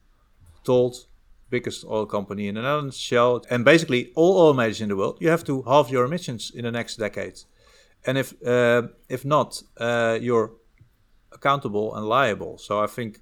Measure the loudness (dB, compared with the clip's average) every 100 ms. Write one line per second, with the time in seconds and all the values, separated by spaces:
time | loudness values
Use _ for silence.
0 | _ _ _ _ -20 -10 0 2 2 -4
1 | -20 -20 _ -20 _ -6 -6 -10 -6 -4
2 | -2 -6 -6 -6 -6 -4 -4 -4 -6 -10
3 | -2 2 2 2 -2 2 6 6 4 -2
4 | -2 2 4 6 6 6 0 -2 -4 -2
5 | -2 -2 0 0 -2 -6 4 4 4 0
6 | 0 -4 -8 -10 -12 -8 -6 -6 -8 -6
7 | -6 -6 -10 -12 -20 _ _ _ _ _
8 | -4 -2 -4 -8 0 2 4 2 0 -14
9 | _ -8 0 0 0 -6 -18 -6 -2 0
10 | 0 0 0 0 0 -8 _ _ _ _
11 | _ _ _ -6 -2 -2 -2 -4 -4 -6
12 | 0 2 2 -2 -8 -14 -4 -2 -2 -4
13 | -10 -12